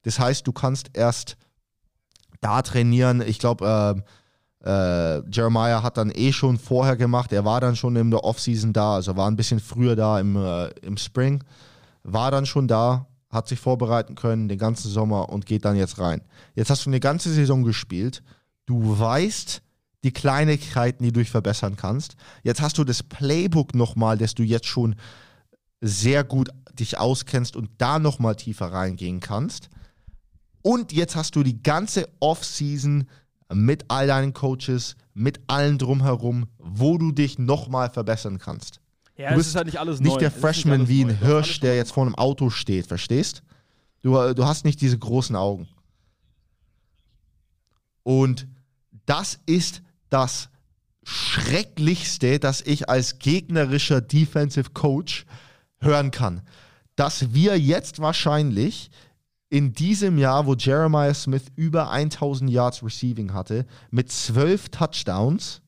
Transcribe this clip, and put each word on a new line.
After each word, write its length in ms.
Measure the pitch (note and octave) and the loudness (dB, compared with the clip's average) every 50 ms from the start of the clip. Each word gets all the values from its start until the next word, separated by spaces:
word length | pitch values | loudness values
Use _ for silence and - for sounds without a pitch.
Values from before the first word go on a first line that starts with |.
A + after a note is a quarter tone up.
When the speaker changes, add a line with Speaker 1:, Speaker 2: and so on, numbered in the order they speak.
Speaker 1:
Das 180 | _ A#2 - - | _ -4 -2 0
heißt, 260 | B2+ B2 C3 - - | 0 0 0 0 -4
du 60 | C3 | -6
kannst 380 | A#2 - - C3 C3+ C3 - - - | -4 -2 -2 -2 -2 -4 -8 -10 -2
erst 440 | - A2+ A#2+ A#2 - - - - _ _ _ _ _ _ _ _ _ _ _ _ _ _ _ _ _ _ _ - - | 0 0 0 0 -2 -8 -14 -16 _ _ _ _ _ _ _ _ _ _ _ _ _ _ _ _ _ _ _ -12 -6
da 200 | - G#2+ G#2+ B2 | -2 0 0 0
trainieren. 600 | B2 - - B2 A#2+ A#2+ A#2+ B2 B2+ B2+ B2 B2 | 0 0 0 2 4 4 4 4 4 4 2 2
Ich 180 | A#2 G#2+ A2 - | 0 -2 -4 0
glaub, 220 | - A#2+ A#2+ - | 0 0 0 0
ähm, 420 | F#2 G#2 A2 G#2+ G#2 G#2 G2+ G2 G2+ _ - _ _ _ _ _ _ _ _ _ - | 0 2 2 4 2 2 0 -2 -6 _ -20 _ _ _ _ _ _ _ _ _ -4
äh, 640 | - G2 G2 F#2 F2+ F2 F2 E2+ E2 D#2 D2+ - - | 0 0 2 2 2 2 0 0 0 -2 -2 -4 -4
Jeremiah 520 | F#2+ A#2 A#2 A2+ A2+ A2+ A2+ A#2 A#2 A2 | -2 0 2 2 2 2 2 2 0 0
hat 160 | A2+ B2 - | -2 -2 -2
dann 140 | A#2+ A2 G#2+ - | -2 -2 -2 -2
eh 180 | - A#2 C3+ C3+ | 0 0 0 2
schon 260 | - - C3 B2 A#2 | 2 2 2 2 0
vorher 360 | - - B2+ B2+ C3 C3+ C3 | 0 0 0 2 4 2 2
gemacht. 360 | A#2+ B2 A#2+ A#2+ B2 A#2+ - | 2 2 2 2 0 0 0
Er 140 | G#2+ G2+ G2+ | 0 0 2
war 160 | G#2+ A2+ B2 | 2 2 2
dann 140 | B2+ B2 A#2+ | 2 0 0
schon 200 | A#2 - B2 A#2+ | 0 0 0 2
in 160 | A#2 A2+ A#2 | 2 4 4
der 120 | A2+ A2 - | 2 2 2
Offseason 500 | G#2 A2+ - - B2 A#2 A2 G#2+ A2+ G#2 | 0 -2 -2 -2 -2 -2 0 0 2 2
da, 220 | A2 G#2 G#2+ G#2 | 2 2 2 2
also 200 | F#2+ F2+ G2 F#2 | 0 -2 -2 -2
war 140 | G2 F#2+ G#2 | 0 0 0
ein 60 | A2 | 0
bisschen 240 | G#2 A2+ - A#2+ G#2+ | 0 0 0 0 -2
früher 360 | - - - A#2 B2 B2 A#2 | -2 -4 -2 0 2 2 2
da 240 | A2 A2 G#2+ G#2+ G2+ | 2 2 2 2 2
im, 160 | F#2+ G2+ G2 | 2 2 0
äh, 320 | G2 F#2+ F#2 E2+ F2 F2 - - - | 0 0 -2 -2 -4 -6 -6 -10 -14
im 160 | - F#2+ G2+ | -10 -10 -8
Spring. 460 | G#2 - - _ B2+ B2+ C3+ C#3 C#3 C3+ _ - _ - - - _ _ _ _ _ _ | -8 -8 -6 _ 0 0 0 0 -2 -6 _ -20 _ -20 -20 -20 _ _ _ _ _ _
War 260 | - F#2 A2 A#2+ C3+ | -4 -2 0 2 2
dann 160 | C3+ C#3 C#3 | 2 0 0
schon 220 | C3+ - C#3+ C3+ | 0 0 0 2
da, 400 | A#2 A2+ A2 A#2 B2 B2+ B2+ C3+ _ _ _ _ _ | 4 4 4 4 2 2 0 -4 _ _ _ _ _
hat 180 | - A2+ A2 | -6 -6 -4
sich 120 | - B2+ A#2+ | -4 -8 -4
vorbereiten 540 | - C3 B2+ A2+ B2 A2+ A#2 A#2 A2 - - | 0 0 0 0 0 0 0 0 0 -4 -10
können 340 | - - A#2 A2+ A2+ A2 G#2 | -4 -2 -2 0 0 -2 -2
den 100 | G2+ F#2+ | -2 -2
ganzen 320 | A2 A2+ A2+ - - G#2 | -2 -2 -2 -2 -6 -4
Sommer 380 | G2+ A2 A2 G#2+ G#2 G2 F2 - | -2 0 0 2 0 0 -2 -4
und 160 | - G#2 G2 | -6 -8 -4
geht 200 | - G#2+ G#2 - | -2 -4 0 0
dann 100 | G#2 G2+ | 2 2
jetzt 220 | G2 F#2+ F2+ - | 2 0 -2 -2
rein. 240 | - F#2 E2+ D#2+ - - _ _ - - _ _ | -4 -2 -2 -2 -4 -8 _ _ -20 -20 _ _
Jetzt 160 | A2 A2 - | -4 0 0
hast 160 | C#3 C3 - | 0 0 0
du 40 | C#3 | -2
eine 100 | C3+ B2+ | -2 0
ganze 320 | - C3+ D3+ F3 - E3+ D#3 | 2 0 0 0 -2 0 2
Saison 300 | D3+ C#3+ C3 C3+ C3 B2 | 2 4 4 4 2 2
gespielt. 580 | A#2 G#2+ - - - F#2 F2 G#2 B2+ B2+ - - _ - _ _ _ _ _ _ | 2 0 -2 -6 -6 -6 -4 -4 -4 -6 -8 -20 _ -20 _ _ _ _ _ _
Du 340 | - B2 A#2 A2 G#2+ G#2+ G2+ | -4 -2 0 2 2 2 2
weißt 640 | A2+ A2+ B2 D3 F3+ G#3+ G#3+ - - - - - _ _ _ _ _ _ _ _ - | 2 2 2 0 0 -2 -4 -6 -8 -10 -12 -12 _ _ _ _ _ _ _ _ -4
die 80 | C3 | -4
Kleinigkeiten, 920 | - - - C#3+ C3+ C#3+ D#3 D3+ D3+ C#3+ D3 - - B2+ A#2+ B2 B2+ - B2 | -2 0 0 0 2 4 2 2 2 0 -2 -4 -2 0 0 0 0 0 -2
die 80 | A#2+ | 0
du 100 | A#2 A#2+ | 2 0
dich 100 | A#2 - | 0 0
verbessern 440 | - A2+ G2+ G2+ A2 - - G2 G2+ | 0 -2 0 0 -2 -2 -4 -6 -6
kannst. 400 | - - F#2 A2 C#3 D#3 - - _ - - - - _ | -6 -4 -4 -4 -4 -4 -8 -16 _ -20 -20 -20 -6 _
Jetzt 180 | A#2 A#2 - | -2 -2 0
hast 160 | D3 D#3 D3+ | -2 -2 0
du 60 | D#3+ D3 | 0 0
das 180 | B2+ A#2+ - - | 0 -2 -4 -6
Playbook 720 | - - - C#3+ C#3 D3 E3 F3+ G3 D#3+ D#3 C3+ - - | -12 -10 -6 -2 0 0 0 0 2 2 2 0 2 0
nochmal, 440 | B2 A#2+ A2 - A2+ A2+ A2 A2 | 0 0 0 0 0 2 2 2
das 180 | G#2+ A2+ G#2+ - | 2 0 -2 0
du 80 | - A#2 | -2 0
jetzt 240 | A2 A#2 A2+ - | 0 0 -2 -2
schon 280 | - - B2+ A#2+ A2+ G#2+ A2 - - - - - _ _ _ _ _ _ _ _ _ _ _ | -4 -2 0 0 0 -2 -4 -10 -20 -20 -20 -20 _ _ _ _ _ _ _ _ _ _ _
sehr 440 | - G#2+ G2 F#2+ G#2+ B2 C#3 C#3+ C#3 | -6 -4 -2 0 0 2 2 2 0
gut 260 | A2+ C3 C3 B2+ - - - - - - | 0 0 -2 -2 -2 -4 -20 -20 -20 -8
dich 260 | - A#2 - - - | -8 -8 -6 -4 -2
auskennst 560 | G#2 B2 C3 C3 - - - B2+ B2 - - | 0 0 0 -2 -4 -4 -2 -2 -2 -4 -6
und 140 | A#2 A2+ G2 - _ | -10 -12 -12 -6 _
da 180 | B2 B2+ D3 | -2 0 0
nochmal 380 | D#3+ D3+ D3+ C3 - A#2+ A2+ G#2+ | 2 0 0 0 0 -2 -2 -2
tiefer 360 | - - A2+ G#2 - G2 F2 | -2 -6 -10 -8 -6 -8 -6
reingehen 480 | F#2 F#2 F#2+ F#2+ F2+ - F#2 F2 F2+ F2+ | -4 -4 -4 -4 -4 -6 -8 -8 -6 -8
kannst. 480 | - - G#2 G#2 C#3 A#3 - - - - - - - - _ _ _ - - - _ _ _ _ _ _ _ _ | -6 -6 -6 -4 -4 -6 -8 -12 -18 -20 -20 -20 -20 -20 _ _ _ -20 -20 -20 _ _ _ _ _ _ _ _
Und 300 | - F#3+ B3 A#3+ A3+ - | 0 0 0 0 -2 -2
jetzt 240 | D3+ D#3 E3+ D#3+ - | -2 -2 -2 0 -4
hast 200 | E3 D#3 - - | -6 -6 -2 0
du 60 | D#3 | 2
die 200 | C#3 C3 A#2+ G#2+ - | 2 2 0 0 0
ganze 440 | D3+ D3 E3 G#3 G#3+ - G3 D3+ - _ _ | 0 0 0 -2 -2 -4 -4 -4 -4 _ _
Offseason 880 | C3+ D3+ E3+ - - - - - D3 C#3+ D3 C#3+ C3 D3 D3 D3 C3+ - - _ _ _ _ _ _ _ F2+ | 0 0 0 0 -4 -10 -6 -4 -4 -4 -4 -2 0 0 2 0 0 -4 -10 _ _ _ _ _ _ _ 0
mit 320 | G2+ G#2+ B2 D3+ - - - | 2 4 4 2 0 -2 -2
all 180 | B2+ C3+ C#3 | 0 2 2
deinen 260 | C#3 C3+ C3+ C3+ C#3 C3 | 2 2 2 0 -2 -4
Coaches, 600 | - C#3 C3 C3 C3 - - B2+ B2 - - - _ _ _ _ | -4 -4 -4 -4 -4 -4 -2 -2 -2 -4 -6 -12 _ _ _ _
mit 280 | G2 A2+ C#3 C#3+ - - | -2 -2 -2 -2 -4 -6
allen 300 | - C3+ C#3+ C#3+ D3 D3 | -2 0 2 2 2 2
drumherum, 680 | B2+ C3 B2 C3+ C3+ C3+ C3+ B2+ A#2 B2 A#2+ B2 B2 A#2+ - - | 0 0 0 2 2 2 0 0 0 -2 -2 -2 -2 -4 -6 -10
wo 400 | _ D#2 E2+ G2 G#2+ B2+ D3+ E3+ | _ -14 -10 -2 0 2 2 2
du 140 | E3+ E3 D#3+ | 2 0 0
dich 260 | C#3+ C3+ D3 C3 - | 0 0 -2 -2 -2
nochmal 520 | - B2 A#2+ C#3+ - - B2 C3 B2+ B2 A#2+ | -2 0 0 0 0 -2 -4 -2 -2 -2 -2
verbessern 480 | - A#2+ A2 G#2+ A2+ A2 - G#2 F#2+ | -4 -4 -2 -2 -2 -2 -4 -8 -8
kannst. 420 | F#2 - - - - - - - _ _ _ _ _ _ _ _ | -8 -8 -10 -12 -12 -12 -18 -20 _ _ _ _ _ _ _ _
Speaker 2:
Ja, 100 | - C3+ | -10 -2
Speaker 1:
Du 60 | C#3+ C#3+ | 2 2
Speaker 2:
es 40 | |
Speaker 1:
bist 120 | D#3 E3 D#3+ | 2 2 2
Speaker 2:
ist 60 | D#3 | -2
halt 100 | F3+ E3+ | -2 -2
nicht 140 | E3 D#3 - | -2 -6 -6
alles 200 | D#3+ E3+ D#3 C3+ | -6 -4 -2 2
Speaker 1:
nicht 140 | C3 D3+ C3+ | 2 2 4
Speaker 2:
neu. 60 | C3+ | 4
Speaker 1:
der 100 | D#3 D3 | 0 0
Speaker 2:
Es 60 | C#3+ | 0
ist 20 | |
nicht 40 | - | 0
Speaker 1:
Freshman 380 | - D#3 D#3+ E3 D#3+ D#3 C#3 C3 | 0 0 0 2 2 2 4 4
Speaker 2:
alles 100 | B2+ A#2+ | 4 4
Speaker 1:
wie 140 | C3 C3+ C3 | 4 4 4
Speaker 2:
neu. 80 | A#2+ | 2
Speaker 1:
ein 80 | A2 G2+ | 0 0
Speaker 2:
Du 60 | G2+ | 2
hast 60 | C3+ | 2
alles 140 | D3+ D3+ D#3 | 2 2 2
Speaker 1:
Hirsch, 140 | D#3 - - | -2 -4 -2
der 120 | C3+ B2+ | 0 0
Speaker 2:
neu 60 | B2 | 2
Speaker 1:
jetzt 140 | B2 A#2 A#2 | 0 0 -2
vor 140 | - C#3 C3 | 0 0 0
einem 100 | B2 - | 2 2
Auto 340 | - B2 C3+ C3+ - C#3 A#2+ | 2 0 0 0 0 -2 -2
steht, 380 | - - - - G2 F#2 F2 | -2 -2 -4 -2 -2 -2 -2
verstehst? 560 | - F2 F2 - - A#2 C3 - - - - _ _ _ _ _ _ _ _ _ _ _ _ | -4 -6 -8 -4 0 0 0 0 -2 -6 -12 _ _ _ _ _ _ _ _ _ _ _ _
Du, 320 | - C3 C3 C3 B2 B2+ B2+ | 0 2 4 4 4 2 2
du 120 | B2+ B2+ | 2 2
hast 180 | C#3+ D#3 D3+ - | 2 2 2 0
nicht 140 | D3+ D3 D3 | 0 0 2
diese 180 | C#3 C3 B2 | 2 2 2
großen 380 | A2 G#2+ A2 A#2 C3 B2 - G#2+ | 0 0 -2 0 0 0 0 -2
Augen. 320 | F#2 F#2+ G2+ G2+ F#2+ D#3 - _ _ _ _ _ _ _ _ _ _ _ _ _ _ _ _ _ _ _ _ _ _ _ _ _ _ _ _ _ _ _ _ _ _ _ _ _ _ _ _ _ _ _ _ _ _ _ | -2 0 -2 -2 -4 -10 -16 _ _ _ _ _ _ _ _ _ _ _ _ _ _ _ _ _ _ _ _ _ _ _ _ _ _ _ _ _ _ _ _ _ _ _ _ _ _ _ _ _ _ _ _ _ _ _
Und 440 | B2 C3 C3 C3+ C3 B2+ C3 - - - _ _ _ _ _ _ _ _ G#2 _ | 2 4 4 4 2 0 -2 -6 -16 -20 _ _ _ _ _ _ _ _ -10 _
das 340 | - C#3+ D#3+ G3 - - _ _ | -2 -2 -2 -2 -8 -10 _ _
ist 360 | D#3+ E3 F3+ E3+ - - - - _ _ _ _ _ | 0 2 2 2 -2 -8 -12 -20 _ _ _ _ _
das 400 | - C3 B2+ B2+ - - - - _ _ _ _ _ _ _ _ _ _ _ | 0 0 0 0 -4 -8 -12 -14 _ _ _ _ _ _ _ _ _ _ _
Schrecklichste, 1400 | - - - - - - - - A2+ C3+ F3+ G#3+ - - - D3+ D#3+ F3+ F3 - - - - - B2+ C#3 D3 | -10 -8 -6 -4 -2 -2 -2 0 0 0 -2 -2 -4 -4 0 2 2 2 0 -2 -8 -4 0 2 2 2 2
das 220 | D3 C3+ C3+ - | 2 0 -2 -2
ich 280 | - - D3 C#3+ - - | -2 -2 -2 -2 0 0
als 300 | B2+ C3 A#2+ - - - | 2 2 2 -2 -6 -2
gegnerischer 800 | - C3+ D#3+ F#3+ F3+ - E3+ D#3+ D3 C3 C3+ D3 - - D3 B2+ | 0 0 0 0 0 0 0 0 2 2 0 0 2 2 2 0
Defensive 720 | A2 - - D3+ D#3 D3 - D3+ D3 C#3+ - C#3 B2 - | 2 2 2 2 2 2 2 -2 -2 0 0 -2 -4 -4
Coach 560 | - - - D3 C3+ C#3 F3 - - - - _ - - - - _ _ _ _ _ _ | -4 -2 0 0 0 0 -4 -6 -10 -10 -10 _ -20 -20 -20 -20 _ _ _ _ _ _
hören 320 | C3 D3 D3 D3 C#3+ C3+ | 0 2 2 2 2 0
kann. 300 | - - A#2+ G2 F2 F2 - - - - - _ _ _ _ _ _ | -2 -2 -2 -2 -4 -6 -12 -16 -20 -20 -20 _ _ _ _ _ _
Dass 380 | - C#3+ D3+ - - C3+ A#2+ A2+ | -2 0 0 0 -2 -2 0 2
wir 260 | C#3+ F3 G#3 G3+ E3+ | 4 4 4 4 4
jetzt 400 | C#3+ C3+ E3 F#3+ - - - - | 4 4 2 2 -2 -6 -8 -4
wahrscheinlich 920 | D#3 D3+ D#3+ - - D#3 D3 D3+ D3+ C#3+ G#2+ G2 A#2 G3 - - - - _ - - _ _ _ _ _ _ _ _ _ | -2 -2 0 0 0 2 2 2 2 0 0 0 0 -2 -2 -8 -16 -20 _ -20 -20 _ _ _ _ _ _ _ _ _
in 240 | D3 C#3+ C#3+ C3+ A2 | 0 2 2 2 0
diesem 440 | - D3+ F#3 G#3+ G3 G3+ F#3+ F3 | -2 0 0 2 2 2 2 4
Jahr, 280 | D3 C3+ C3 C3 C#3+ D3 | 4 4 4 4 2 2
wo 80 | C#3 C3+ | 2 0
Jeremiah 600 | A#2 - C3+ C3+ D3+ D#3+ D#3+ D3+ D3+ C#3+ C#3+ C#3+ | 2 2 2 2 4 4 4 4 4 2 2 0
Smith 300 | - - C3+ C3+ C3 C3 - - | 0 -2 -2 -2 -2 -4 -6 -6
über 340 | - D#3+ E3 D#3 E3 D#3+ - | -4 -2 0 0 0 0 0
eintausend 580 | - C3+ D3 D3+ - - D3+ C#3+ C#3 C3 C3+ C3 | -2 -2 -2 -2 -2 -4 -4 -4 -2 -2 0 2
Yards 340 | A#2+ B2 B2 B2 B2 - A#2 | 2 2 2 2 -2 -4 -10
Receiving 500 | A2 - - - B2 A#2+ A2 G#2+ F#2+ F#2+ | -10 -8 -4 -4 -4 -4 -4 -6 -6 -6
hatte, 320 | F#2+ F#2+ - A2 A#2 B2+ - - - - - | -6 -6 -4 -4 -4 -4 -6 -12 -20 -12 -4
mit 200 | - B2+ B2 - | -2 -2 -2 -2
zwölf 600 | - - - - A2 B2+ C#3+ E3 F#3+ G3+ - - | -6 -6 -4 0 2 2 4 4 2 0 -2 -10
Touchdowns 920 | - - E3 D#3 - - - - F2+ F#2+ G#2+ C3 E3 G#3+ - - - - _ | -4 -2 -2 -2 -2 -6 -6 -4 -2 0 0 0 0 -2 -4 -8 -14 -16 _